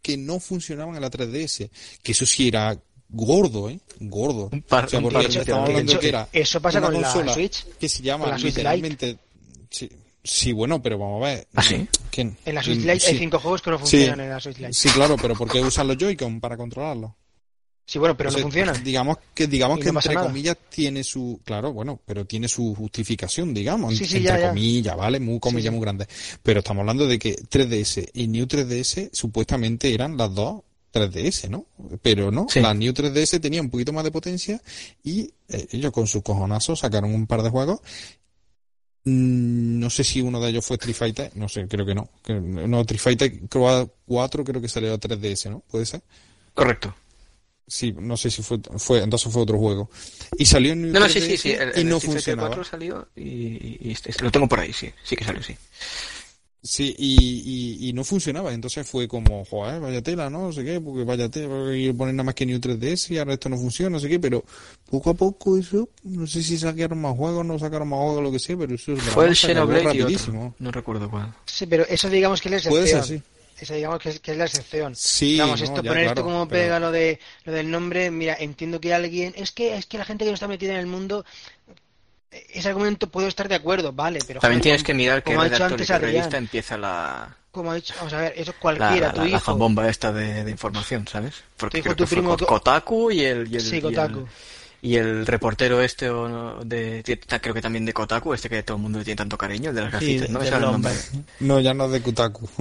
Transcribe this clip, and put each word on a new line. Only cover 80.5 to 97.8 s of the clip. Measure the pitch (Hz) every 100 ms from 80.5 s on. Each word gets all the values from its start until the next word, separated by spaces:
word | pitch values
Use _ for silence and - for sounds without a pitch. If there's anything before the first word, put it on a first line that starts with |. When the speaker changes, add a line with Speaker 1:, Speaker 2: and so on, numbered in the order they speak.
| 190 190
Speaker 3:
en | 190
el | 180
mundo, | 180 190 208 - - - - _ - _ _ _ _ _
eh, | - -
ese | 190 185
argumento | 196 208 208 196
puedo | 180 190
estar | 185 196
de | 180
acuerdo, | 156 190 160
vale, | 131 156 165
pero | - 127
Speaker 2:
También | 120 120
Speaker 3:
joder, |
Speaker 2:
tienes | 123 147
Speaker 3:
como, | 147
Speaker 2:
que |
mirar | 139 127 135
qué |
Speaker 3:
como | - 156
ha | 160
dicho | 120
Speaker 2:
redactor | 180
y |
Speaker 3:
antes | 123 -
Speaker 2:
qué |
Speaker 3:
Adrián. | 113 113
Speaker 2:
revista | 120 160 143
empieza | 113 117 - 110
la | 101 87 78 65 55 - _
Speaker 3:
Como | 185 170
ha |
dicho, | 170 - -
vamos | 165
a | 151
ver, | 165 160
eso | 165
Speaker 2:
la, | -
Speaker 3:
cualquiera, | 165 151 208 185 156
Speaker 2:
la, |
Speaker 3:
tu | -
Speaker 2:
la, | 165
la | -
Speaker 3:
hijo. |
Speaker 2:
fanbomba | - 104 113 107 110
esta | 110 110
de, | 107 107 107
de | 107
información, | 107 107 101 98 123 104
¿sabes? | 107 120 - - -
Porque | - 160
Speaker 3:
Tu |
hijo, | 165
Speaker 2:
creo | 165
Speaker 3:
tu |
Speaker 2:
que | 170
fue | 175
Speaker 3:
primo | 180 165
Speaker 2:
Co-, |
Speaker 3:
co-, | 175
Speaker 2:
Kotaku | 202 - 147 - 226 226
y | 190
el, | 135 120 117
y | 117
el, |
Speaker 3:
sí, | 110 165
Speaker 2:
y |
el |
Speaker 3:
Kotaku. | 156 151 156 135 127 - - - - -
Speaker 2:
y | 123
el | 117 110 110 113
reportero | 120 117 104 127 123
este, | 127 - 127
o | 120 117
no, | 117 117 110
de, | 117 117 113 113
de, | 113 120 - 120
creo | 123
que | 113
también | 113 113